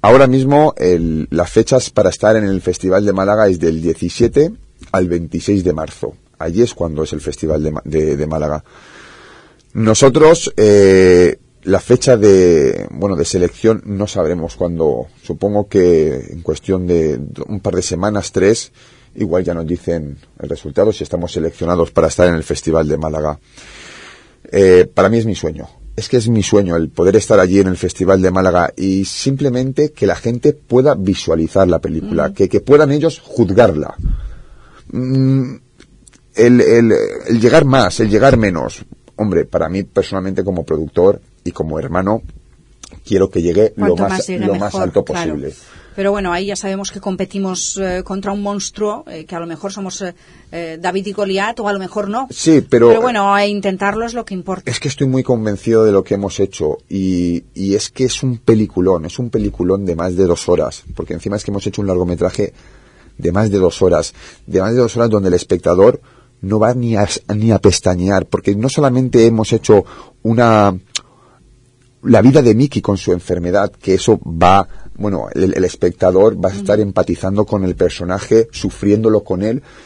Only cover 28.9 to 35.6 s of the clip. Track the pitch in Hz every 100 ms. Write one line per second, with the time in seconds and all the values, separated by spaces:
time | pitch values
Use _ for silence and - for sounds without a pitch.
28.9 | 95 98 - - 135 139 123 131 131 151
29.9 | - 104 - 120 120 147 147 _ 123 135
30.9 | 127 95 95 - 80 80 98 92 82 -
31.9 | 78 - 82 76 98 95 101 - 147 147
32.9 | 147 160 - - - 104 98 117 76 -
33.9 | - - - - - - - - - -
34.9 | - 127 135 131 135 127 107